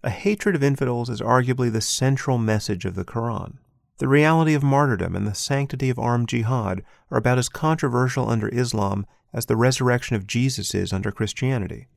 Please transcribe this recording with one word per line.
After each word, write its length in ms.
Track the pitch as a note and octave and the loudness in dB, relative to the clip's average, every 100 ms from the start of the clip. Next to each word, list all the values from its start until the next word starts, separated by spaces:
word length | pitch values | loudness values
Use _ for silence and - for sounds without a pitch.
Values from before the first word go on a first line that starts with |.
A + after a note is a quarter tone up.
A 60 | - | -4
hatred 440 | F#2 G3 G#3+ - | -2 -2 0 0
of 80 | E3+ | 2
infidels 480 | C#3 C#3 B2+ A#2+ A#2+ | 2 2 0 -2 -4
is 100 | A2+ | -4
arguably 520 | - B2+ B2 B2+ B2 | 2 2 4 0 0
the 80 | A2 | 0
central 580 | G#2 - C3 C3+ - B2+ | -2 0 0 0 0 0
message 460 | A2 G#2+ - G2 | 2 0 0 -4
of 100 | G2 | -4
the 100 | F#2 | -6
Quran. 500 | F2+ A#2 A#2 G#2+ - - _ _ _ _ | -8 -6 -6 -6 -10 -16 _ _ _ _
The 80 | C3 | 4
reality 460 | C#3 D3+ E3 D#3+ | 6 6 6 4
of 80 | D3+ | 4
martyrdom 540 | C#3 C#3 C#3+ G#2 F2 F2+ | 4 4 4 2 -2 -2
and 100 | G#2 | -4
the 80 | |
sanctity 560 | G2+ - C#3 C#3 C3 C3 | -4 -2 -2 -2 -2 -2
of 80 | A#2+ | 0
armed 300 | A#2 A#2+ A#2+ | 0 0 0
jihad 560 | A#2+ A2 B2+ G2+ F#2+ - _ _ | 0 0 -2 -2 -6 -8 _ _
are 80 | C3 | 0
about 180 | A2+ B2+ | 2 0
as 120 | A#2+ | 0
controversial 800 | - D#3+ D#3+ C#3 A#2+ B2+ B2+ A2+ | -2 -2 0 0 0 0 0 -2
under 180 | A2+ G#2+ | 0 -2
Islam 580 | A#2+ B2 A2+ G2 G2+ G2+ _ _ | -2 -2 -2 -2 -2 -8 _ _
as 140 | - - | -8 -2
the 100 | A2+ | 2
resurrection 580 | A#2+ C3 B2+ B2 - | 2 2 2 0 0
of 140 | A2 G2 | -4 -2
Jesus 440 | A#2 C3 C3 G2 | 0 0 -2 -4
is 200 | G2 F#2+ | -4 -2
under 180 | G2 G2 | -4 -4
Christianity. 760 | - G#2+ - C3 C3 F2+ - - | -4 -6 -2 -2 -2 -6 -10 -16